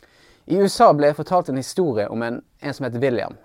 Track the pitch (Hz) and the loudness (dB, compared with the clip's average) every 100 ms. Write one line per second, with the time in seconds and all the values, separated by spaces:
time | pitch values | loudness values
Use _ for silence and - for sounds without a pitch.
0 | _ _ _ _ - 175 196 - 226 147 | _ _ _ _ -4 0 2 6 6 6
1 | 147 151 151 180 - 135 123 - 175 107 | 2 0 -2 -2 -2 -4 -4 -2 -2 -2
2 | 101 110 117 120 - _ 143 131 131 117 | -4 -4 -6 -6 -12 _ -12 -8 -8 -2
3 | 135 117 - - | -2 -2 -4 -10